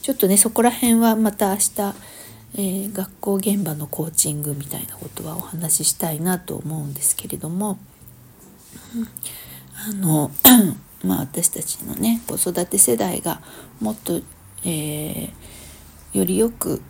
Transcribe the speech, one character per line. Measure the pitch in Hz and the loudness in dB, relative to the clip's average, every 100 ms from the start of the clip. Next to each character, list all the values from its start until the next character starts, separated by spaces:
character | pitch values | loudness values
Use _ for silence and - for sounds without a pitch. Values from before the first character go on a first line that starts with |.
ち | - | -2
ょ | |
っ | 269 | 2
と | 196 | 4
ね、 | 196 | 6
そ | 226 | 4
こ | 233 | 6
ら | 240 | 4
辺 | 240 240 226 | 4 4 6
は | 226 220 | 6 6
ま | 220 | 2
た | 208 202 | 2 0
明 | 196 | 2
日、 | - - 202 - - - - - - - | 0 0 -4 -4 -14 -18 -18 -20 -10 -4
え | 196 190 202 | -2 -2 -4
ー、 | |
学 | 196 190 - | -4 -6 -6
校 | 208 196 | 0 0
現 | 196 202 | 2 2
場 | 165 151 | 0 -2
の | 147 | -6
コ | - 160 | -4 -2
ー | |
チ | 160 156 | 0 0
ン | 147 | -2
グ | 147 143 | -4 -4
み | 139 | -6
た | - | -8
い | - | -10
な | - | -10
こ | - | -12
と | - 160 | -10 -8
は | 160 | -8
お | |
話 | - 165 165 - | -8 -6 0 0
し | 156 | 0
し | |
た | - 170 | 0 -2
い | 151 | 0
な | 175 180 | 0 0
と | - - | -2 -8
思 | - 156 | -6 -6
う | |
ん | 143 | -6
で | 139 | -2
す | - - | -2 -2
け | - | -4
れ | 180 | -8
ど | 156 | -4
も、 | 175 208 190 - - - - - - - - - - - 233 | -4 -2 -4 -10 -20 -20 -20 -20 -20 -20 -20 -20 -20 -10 -6
う | |
ん、 | 226 - - - - - - - 214 | -6 -8 -12 -12 -16 -18 -18 -12 -8
あ | |
の、 | 202 180 156 143 - - 247 190 | -2 2 2 2 4 8 8 8
<clears throat> | - - - | 0 -12 -4
ま | 185 185 | 0 0
あ、 | |
私 | 131 - 269 | -2 -2 -2
た | - | -2
ち | - - | -6 -8
の | - - | -8 0
ね、 | 220 233 - | 2 2 -2
子 | - | -2
育 | 185 175 180 | -2 -2 -2
て | 202 | 2
世 | - 233 | 4 4
代 | 196 - | 0 -2
が | 175 - - - - - | -4 -6 -10 -20 -20 -6
も | 214 | -6
っ | 220 | -6
と、 | - 170 - - - - 180 | -4 -4 -4 -20 -20 -8 -4
え | 156 151 151 151 - - - - - - - - - - | -2 -4 -4 -6 -6 -8 -12 -20 -18 -18 -20 -20 -20 -4
ー、 | 196 | 0
よ | 180 | 2
り | 185 | 4
よ | 233 | 2
く | 233 - 220 | 0 -4 -4